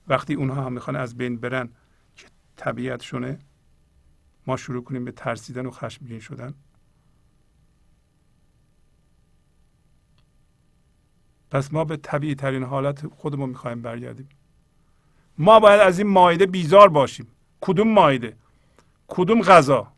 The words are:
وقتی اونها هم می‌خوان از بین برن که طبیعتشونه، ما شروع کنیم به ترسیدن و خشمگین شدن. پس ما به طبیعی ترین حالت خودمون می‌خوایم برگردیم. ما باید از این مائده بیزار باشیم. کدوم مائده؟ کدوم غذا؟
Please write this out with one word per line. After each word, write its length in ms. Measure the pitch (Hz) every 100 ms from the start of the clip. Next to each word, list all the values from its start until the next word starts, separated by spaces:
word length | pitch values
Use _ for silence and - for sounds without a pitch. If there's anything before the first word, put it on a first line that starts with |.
| -
وقتی 260 | 135 -
اونها 300 | 143 135 139
هم 80 | 131
می‌خوان 240 | 123 - 139
از 200 | 123 117
بین 200 | 123 117
برن 320 | 123 131 120 _ _ _ _ _
که 100 | - _ _ _
طبیعتشونه، 840 | 135 120 127 123 - 127 127 139 _ _ _ _ _ _ _ _ _ _ -
ما 100 | 127
شروع 280 | - 123
کنیم 200 | 123 131
به 80 | 123
ترسیدن 540 | - 123 113 - 123 127
و 40 |
خشمگین 500 | - 113 - 123 113
شدن. 340 | 110 123 123 - _ _ _ _ _ _ _ _ _ _ _ _ _ _ _ _ _ _ _ _ _ _ _ _ _ _ _ _ _ _ _ _ _ _ _ _ _ _ _ _ _ _ _ _ _ _ _ _ _
پس 220 | 139 139
ما 120 | 151
به 120 | 160 156
طبیعی 380 | - 147 151
ترین 280 | 139 139 135
حالت 440 | 127 139 139 143 151
خودمون 420 | - 156 139 135
می‌خوایم 340 | 127 123 120
برگردیم. 460 | 117 117 123 117 135 _ _ _ _ _ _ _ _ _ _ -
ما 220 | 170 220
باید 200 | 208 202
از 180 | 190 175
این 100 | 208
مائده 380 | 190 180 170 196
بیزار 420 | 185 156 196 202
باشیم. 380 | 147 123 - 117 _ _ _
کدوم 320 | - 180 220
مائده؟ 440 | 208 156 131 113 104 _ _ _ _ _ _ _
کدوم 340 | - 180 226
غذا؟ 500 | 196 180 139 127 101